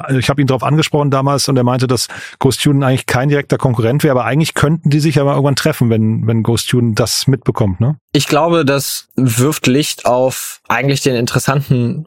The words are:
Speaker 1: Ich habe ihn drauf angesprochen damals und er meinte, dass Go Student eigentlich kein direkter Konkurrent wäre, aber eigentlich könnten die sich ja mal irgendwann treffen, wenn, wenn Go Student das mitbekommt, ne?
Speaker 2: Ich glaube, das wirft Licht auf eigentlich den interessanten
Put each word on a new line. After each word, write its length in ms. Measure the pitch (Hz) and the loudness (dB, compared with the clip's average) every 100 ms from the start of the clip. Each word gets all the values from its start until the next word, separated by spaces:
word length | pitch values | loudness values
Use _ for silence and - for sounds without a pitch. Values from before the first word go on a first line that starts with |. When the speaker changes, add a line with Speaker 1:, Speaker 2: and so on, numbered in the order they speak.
| - 131 | -4 -2
Speaker 1:
Ich 120 | 120 | -2
habe 100 | 139 | 0
ihn 60 | 131 | 0
drauf 180 | 131 | 0
angesprochen 460 | - 151 147 151 147 | 0 0 0 0 0
damals 360 | 135 139 143 - | 0 0 0 0
und 100 | 131 | 0
er 40 | |
meinte, 240 | 123 127 123 | 2 0 0
dass 220 | 123 - - - - | -2 -4 -10 -16 -2
Go 120 | 135 | -2
Student 320 | - 151 139 | 2 2 2
eigentlich 220 | 135 131 | 2 0
kein 240 | - 123 143 | -2 -2 0
direkter 300 | 143 - 131 | 0 0 -2
Konkurrent 440 | 135 117 113 143 | 0 0 0 2
wäre, 100 | 156 | 2
aber 120 | 127 | 0
eigentlich 300 | 113 139 160 | 0 0 0
könnten 340 | - 147 160 - | 0 0 0 0
die 100 | 147 | 2
sich 180 | 156 147 | 2 2
ja 80 | |
mal 80 | 139 | 0
irgendwann 200 | 143 143 | 0 0
treffen, 360 | 131 - 117 120 | 0 -2 0 2
wenn, 360 | 113 110 110 110 | 2 0 0 0
wenn 160 | 113 | 0
Go 140 | 107 113 | 0 -2
Student 420 | - 123 120 110 | 0 0 0 0
das 280 | 113 - - | -2 0 0
mitbekommt, 540 | 135 - - 107 92 | 0 0 0 0 0
ne? 160 | 117 151 _ | -2 -2 _
Speaker 2:
Ich 140 | 143 - | -2 0
glaube, 380 | 147 165 170 | 0 2 2
das 440 | 139 139 - - - | 2 0 -2 -10 -8
wirft 520 | - 127 113 135 151 - | -2 0 2 0 0 0
Licht 400 | 131 151 - 110 | 2 0 -2 0
auf 560 | 123 131 - - - - | 2 0 -2 -12 -12 -4
eigentlich 360 | 117 139 139 | -2 0 0
den 120 | 135 | 0
interessanten 920 | 120 120 131 - 139 143 127 120 143 | 0 0 -2 0 -2 0 0 0 -4